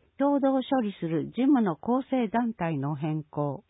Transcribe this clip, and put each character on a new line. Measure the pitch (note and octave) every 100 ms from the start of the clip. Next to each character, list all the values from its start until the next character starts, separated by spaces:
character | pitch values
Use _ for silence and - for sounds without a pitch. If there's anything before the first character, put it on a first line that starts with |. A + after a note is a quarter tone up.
| _ -
共 | C#4 C#4+
同 | C4+
処 | C4 B3 C4
理 | G#3 -
す | E3
る | D#3+ C#3
事 |
務 | A3 C4+ C4+
の | G#3 D#3
構 | - B3+
成 | - C4 A3+
団 | A#3 A#3+
体 | - E3 D3
の | C#3 D3
変 | D#3 D#3
更 | - - D3 C3+